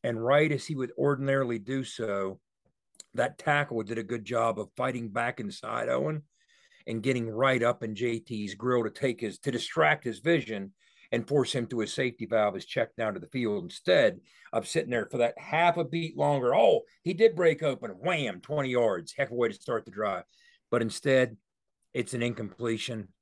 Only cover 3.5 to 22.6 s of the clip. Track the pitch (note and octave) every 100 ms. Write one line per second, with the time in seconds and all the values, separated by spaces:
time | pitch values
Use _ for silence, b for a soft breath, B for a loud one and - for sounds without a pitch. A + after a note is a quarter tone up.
3.5 | C#3+ C#3+ A#2 G#2 A2+ G#2 A#2+ G#2 A#2+ A#2
4.5 | G#2 G#2 - C3 B2 A#2 G#2 A#2 C3 G#2
5.5 | G2 A2 A#2 A#2+ B2+ D3+ D#3 D3 b b
6.5 | b b b - A2+ A#2+ B2+ A2+ A2 C3+
7.5 | B2+ A#2 A#2+ A2 G#2 B2 A2+ - A2 G#2
8.5 | G2 B2 B2 G#2+ - C3+ A#2+ A2 - C#3+
9.5 | A#2+ - D#3+ D3+ D3 A#2+ G#2 D#3+ E3 G#2+
10.5 | G#2 G2 _ b b b A#2+ - D3 B2
11.5 | C3+ A#2 A#2+ G#2+ - B2+ A#2+ A2 A2+ G#2
12.5 | F#2+ - - A2+ - A2 F#2+ - C3 A2+
13.5 | G#2 E2+ - - F3 A2+ - B B B
14.5 | A2+ - - A#2+ A#2+ G2+ B2+ A#2 - -
15.5 | D#3 F3 E3+ C#3+ E3 E3 C#3+ D3 C#3+ B2
16.5 | D#3 G#3 D#3 - b E3+ E3 A3+ E3+ E3+
17.5 | D3 D#3 B2 A#2 F#2 F3+ E3+ B2+ F#2 -
18.5 | D3+ C3 B2 A2+ F2+ E2 - C#3 B2 A#2
19.5 | G#2 - A#2 - G2 G#2 F2+ - b b
20.5 | b _ A#2+ A2+ - C#3+ C3 B2+ A2 _
21.5 | _ _ _ _ B2+ A#2 B2 A#2+ A2 G#2
22.5 | -